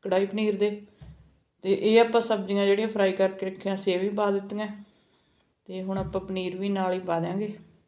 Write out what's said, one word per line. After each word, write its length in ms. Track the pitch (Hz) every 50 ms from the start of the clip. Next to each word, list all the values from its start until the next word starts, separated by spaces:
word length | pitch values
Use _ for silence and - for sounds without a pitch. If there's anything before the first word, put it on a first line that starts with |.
| _
ਕੜਾਹੀ 220 | 196 185 185 196
ਪਨੀਰ 300 | 196 202 208 220 214 202
ਦੇ। 140 | 196 208 208 208 208 - - _ _ - - - - - _ _ _ _ _ _ _ -
ਤੇ 80 | 190 196
ਇਹ 260 | - - 214 220 226
ਆਪਾਂ 200 | 233 226 226 233
ਸਬਜ਼ੀਆਂ 440 | 226 226 220 208 190 190 202 202 196
ਜਿਹੜੀਆਂ 220 | 196 196 202 220 214
ਫਰਾਈ 240 | 214 208 196 190 185
ਕਰਕੇ 340 | 190 190 190 190 - -
ਰੱਖੀਆਂ 300 | 190 190 - - 196 196
ਸੀ 160 | 190 196 - 185
ਇਹ 60 | 180
ਵੀ 100 | 190 202
ਪਾ 200 | 202 202 208 202
ਦਿੱਤੀਆਂ। 360 | 196 196 196 - 208 208 214 208 208 208 - _ _ _ _ _ _ _ _ _ _ _ _ _ _ _ _ -
ਤੇ 140 | 185 185 185
ਹੁਣ 160 | 190 190 190
ਆਪਾਂ 220 | 185 - - 190
ਪਨੀਰ 360 | 190 190 190 185 185 180 180
ਵੀ 120 | 185 196 202
ਨਾਲ 240 | 196 196 190 185 185
ਹੀ 60 | 185
ਪਾ 180 | 185 180 170 165
ਦਿਆਂਗੇ। 320 | 165 175 180 196 214 208 208 - - - _ _ _